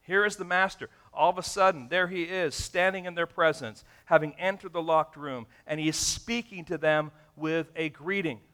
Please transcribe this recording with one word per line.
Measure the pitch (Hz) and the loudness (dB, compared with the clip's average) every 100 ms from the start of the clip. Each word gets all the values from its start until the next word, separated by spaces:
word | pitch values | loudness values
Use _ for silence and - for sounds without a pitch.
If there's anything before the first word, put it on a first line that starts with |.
Here | - 190 | 0 2
is | 208 | 2
the | 202 | 0
master. | 180 180 190 - - _ _ | -2 2 2 -2 -16 _ _
All | - 160 | 2 2
of | 185 | 2
a | |
sudden, | 175 196 190 165 120 | -4 2 4 2 -2
there | 175 180 | 0 0
he | 185 | -2
is, | 170 185 165 - | -4 -2 -2 -2
standing | - 185 185 190 | -4 2 2 0
in | 180 | -6
their | 170 170 | -4 -4
presence, | - 160 151 123 107 - _ - | 2 2 2 -6 -12 -20 _ 2
having | 160 151 | 4 4
entered | 143 180 196 190 | -2 -2 -2 -6
the | 170 | -6
locked | 160 160 156 147 | 2 2 2 -6
room, | 143 127 113 _ | -10 -10 -12 _
and | - 156 | -8 -2
he | 156 | -2
is | 156 | 0
speaking | - - - 233 233 190 | -2 -4 -4 -6 -6 -14
to | 160 170 | -8 0
them | 156 151 151 - _ - | 4 4 0 -8 _ -6
with | 156 160 160 165 | -2 -2 -2 -4
a | 160 | -6
greeting. | - 151 196 165 113 _ | -6 -4 -2 -2 -6 _